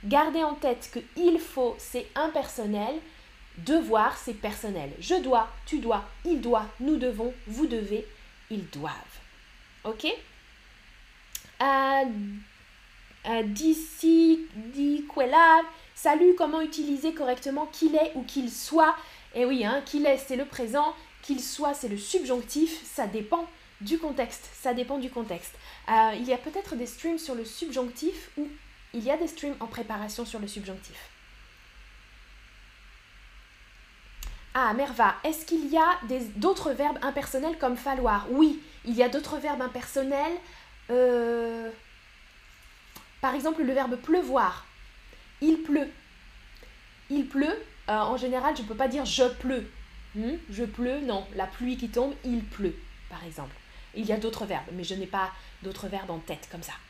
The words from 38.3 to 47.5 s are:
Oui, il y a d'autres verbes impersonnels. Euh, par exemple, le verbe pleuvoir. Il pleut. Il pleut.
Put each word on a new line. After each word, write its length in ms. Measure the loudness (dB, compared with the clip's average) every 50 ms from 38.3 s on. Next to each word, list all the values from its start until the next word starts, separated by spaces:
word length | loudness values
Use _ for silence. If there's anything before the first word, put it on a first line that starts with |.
Oui, 300 | 4 6 6 6 6 0 -8 -14 -20 -12 -6
il 100 | -4 2
y 80 | 4 4
a 60 | 4
d'autres 300 | 4 -2 -2 -2 -6 -4
verbes 240 | -2 -4 -2 -2 -4
impersonnels. 760 | -6 -6 -8 -10 -4 -4 -2 -2 0 0 0 0 0 -2 -4 -8 -12 -20 -20 -20 -20 -20 -20 -6 0
Euh, 800 | 4 4 6 6 6 4 2 0 0 -2 -2 -4 -4 -6 -8 -10 -12 -14 -20 -20 -20 -20 -20 -20 -20 -20 -20 -20 -20 -20 -20 -20 -20 -20 -20 -20 -20 -20 -20 -20 -20 -20 -20 -20 -12 -2
par 140 | -2 -2 0
exemple, 280 | 0 0 -2 0 0 0
le 100 | 2 2
verbe 240 | 2 0 0 -2
pleuvoir. 680 | -4 0 2 2 2 2 2 2 2 2 2 0 -4 -14 -20 -20 -20 -20 -20 -20 -20 -20 -20 -20 -20 -20 -20 -10 0
Il 220 | 4 4 4 4 2
pleut. 260 | 0 2 2 2 0 -8 -18 -20 -20 -20 -20 -20 -20 -20 -20 -20 -20 -20 -20 -20 -20 -20 -20 -20 -20 -20 -20 -8 -2
Il 180 | 0 0 0 0
pleut. 360 | 0 0 2 2